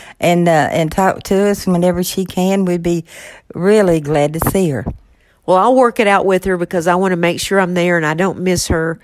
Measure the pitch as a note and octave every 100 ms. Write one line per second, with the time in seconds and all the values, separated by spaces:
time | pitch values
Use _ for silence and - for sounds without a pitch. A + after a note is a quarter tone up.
0 | - - E3 F3 E3+ D#3+ C3+ E3 D#3 -
1 | F#3+ - - G3 G3+ G3+ - F3 F3+ F3
2 | F3+ - F#3 - F#3 G3 F3+ F3 E3+ E3+
3 | D#3+ - - - - - F3+ G#3+ F#3+ E3
4 | C#3+ D3+ D3 D#3+ D#3 G3 F3+ B2+ - -
5 | _ _ _ _ - F#3 A3 C4 A#3+ A3+
6 | G3+ G3 G3 F#3 F#3+ F3+ F3 F#3 E3 F3+
7 | F#3+ F3+ E3+ F3 - G3 F3+ F3+ F3 E3+
8 | D#3 D#3 F#3+ - F#3 F3 - E3+ D#3+ E3